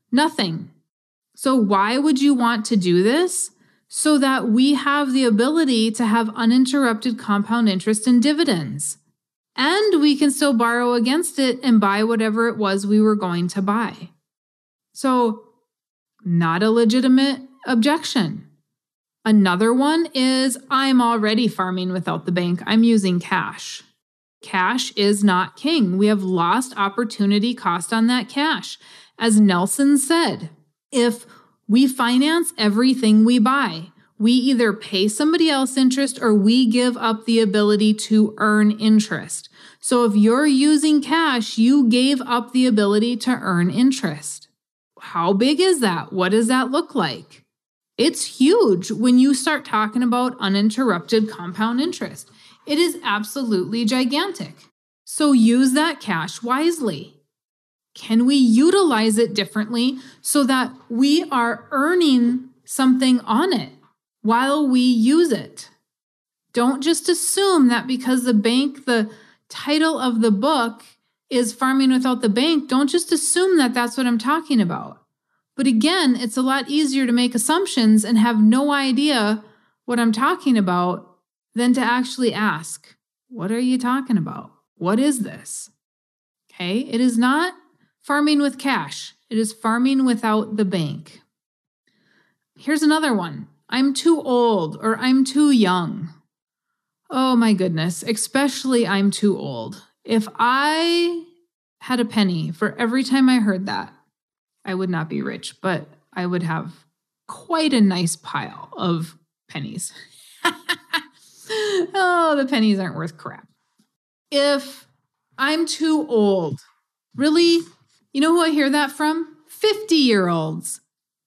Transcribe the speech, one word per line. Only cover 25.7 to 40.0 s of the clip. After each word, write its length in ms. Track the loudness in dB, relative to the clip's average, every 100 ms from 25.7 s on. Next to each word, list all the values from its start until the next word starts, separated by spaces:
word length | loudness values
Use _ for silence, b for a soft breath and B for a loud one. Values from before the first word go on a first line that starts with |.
| 0 0 2
We 100 | 2
have 160 | 0
lost 500 | 0 -2 0 0 -2 -4
opportunity 760 | -4 -4 -6 -2 0 0 0
cost 380 | -4 -4 -4 -4
on 160 | 0 0
that 220 | 0 -4
cash. 500 | -4 -2 -4 -8 -18 B B B B
As 180 | 0 4
Nelson 600 | 4 2 -2 0 2 2
said, 520 | 2 0 0 -4 -10 -16 _ _ _
if 320 | 0 0 0 -10 b b b 0
we 200 | 2 2
finance 640 | 2 0 2 2 0 -2 -2
everything 680 | 0 2 2 2 4 4 6
we 120 | 4
buy, 540 | 2 0 -2 -6 -14 b b b
we 140 | 0
either 400 | 2 2 2 0
pay 380 | -2 -4 -2 -2
somebody 400 | 0 -2 2 2
else 260 | 2 0 2
interest 460 | 2 2 -2 -2
or 120 | 2
we 320 | 4 4 4 4
give 300 | 2 0 0
up 300 | -2 -2 0
the 160 | 0
ability 540 | 2 2 2 2 2 0
to 380 | 0 2 2 0
earn 340 | 0 2 2
interest. 800 | 2 2 2 2 -6 -8 -14 -14 b b b
So 240 | -2 2